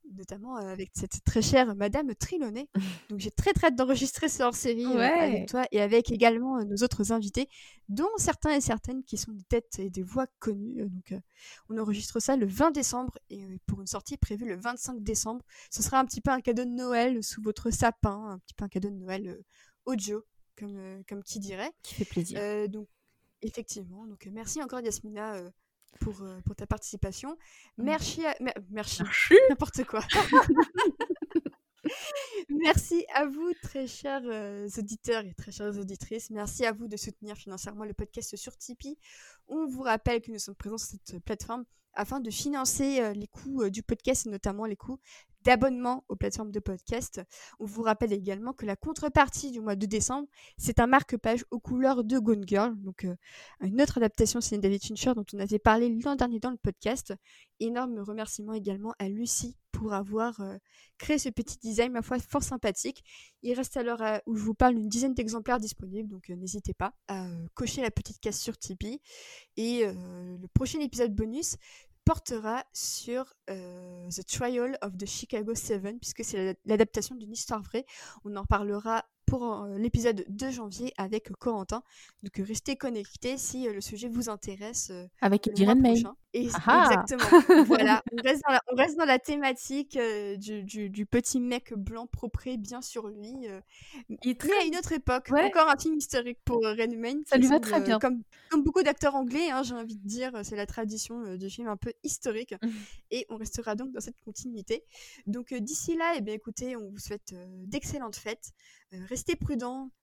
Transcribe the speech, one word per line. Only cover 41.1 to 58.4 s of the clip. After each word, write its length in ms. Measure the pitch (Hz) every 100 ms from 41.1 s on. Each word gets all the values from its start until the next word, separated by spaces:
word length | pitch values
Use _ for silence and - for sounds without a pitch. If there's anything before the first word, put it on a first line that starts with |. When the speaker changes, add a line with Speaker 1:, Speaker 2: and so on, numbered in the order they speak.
| 180
Speaker 1:
plateforme 400 | - 214 - 240 240 _ _
afin 260 | - 208 262
de 100 | 226
financer, 720 | 202 294 285 262 - 277 269
euh, 120 | 226
les 140 | 208 208
coûts, 360 | - 269 269
euh, 80 | 208
du 120 | 202
podcast 440 | - 226 - 262 233
et 40 |
notamment 340 | 196 208 196
les 120 | 220 202
coûts 220 | - 262 _ - _ _
d'abonnement 600 | - 247 269 247 247 262 _
aux 60 |
plateformes 380 | 196 202 196 214
de 80 | 208
podcast. 600 | 196 185 - 233 202 - 180 - - -
On 60 |
vous 180 | 208 214
rappelle 300 | 226 214 233
également 400 | 202 196 196 233
que 120 | 269
la 120 | 220 196
contrepartie 760 | - 311 302 302 277 - 285
du 100 | 240
mois 140 | 220
de 120 | 196 202
décembre, 420 | 214 208 262 285 _ - -
c'est 220 | - 233
un 80 | 240
marque-page 580 | 269 262 233 226 240 -
aux 80 | 233
couleurs 460 | - 247 262 262
de 120 | 214 262
Gone 240 | 214 214 190
Girl, 300 | 196 226 220
donc, 280 | 196 185
euh, 120 | 185 180 - - - -
une 220 | 190 220
autre 140 | 285 -
adaptation 420 | 226 - 220 240
signée 200 | 226 208
David 240 | 196 196
Fincher 300 | - 214 254 240
dont 80 | 202
on 60 | 208
avait 180 | 196 208
parlé 300 | 226 220 240 226
l'an 100 | 247
dernier 240 | 277 247 226
dans 140 | 247
le 40 | 240
podcast. 560 | - 185 214 247 - 190 _ - _ _
Énorme 400 | 226 240 254 226
remerciement 540 | 202 214 214 -